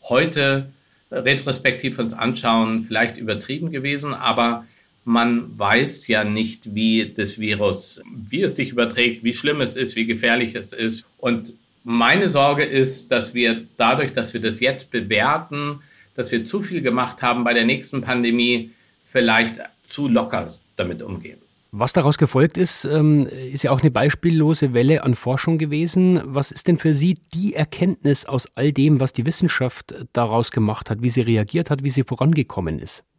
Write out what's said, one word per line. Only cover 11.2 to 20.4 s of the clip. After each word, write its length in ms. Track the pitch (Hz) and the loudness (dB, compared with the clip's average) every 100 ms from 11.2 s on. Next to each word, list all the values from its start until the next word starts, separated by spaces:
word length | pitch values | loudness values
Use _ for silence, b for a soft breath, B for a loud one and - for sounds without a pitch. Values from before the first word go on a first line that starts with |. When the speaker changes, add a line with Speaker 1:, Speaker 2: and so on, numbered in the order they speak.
| 127 113 104 - _ _ | -4 -4 -6 -18 _ _
Speaker 1:
meine 440 | - 117 117 165 196 | -4 0 4 4 4
Sorge 360 | 143 139 143 | 4 4 2
ist, 480 | 147 135 131 - - | 0 2 0 -2 -2
dass 220 | 123 113 | -2 -2
wir 300 | 120 117 113 - _ | 0 0 0 -6 _
dadurch, 340 | 117 135 135 | 2 2 0
dass 200 | 131 117 | -4 -6
wir 80 | 120 | -4
das 180 | 110 107 | -4 0
jetzt 320 | 123 135 - | -2 -2 -6
bewerten, 880 | 123 98 104 120 156 165 147 147 143 B B B - | -6 -2 0 2 0 -4 -8 -6 -8 B B B -8
dass 180 | 123 | -4
wir 100 | 120 | -4
zu 180 | 113 202 | -4 -6
viel 200 | - 175 | -6 -4
gemacht 420 | 131 117 123 - | -2 -2 -4 -2
haben, 220 | 127 120 120 | -2 0 2
bei 80 | |
der 120 | 120 113 | 2 2
nächsten 360 | 135 - 135 | 0 -2 -8
Pandemie 720 | 123 123 120 120 120 120 113 B B B _ | -2 0 2 2 2 0 -4 B B B _
vielleicht 500 | 131 117 110 113 113 - _ _ | 0 4 4 2 -2 -14 _ _
zu 220 | - 143 | -6 2
locker 440 | 120 110 104 | 2 2 -4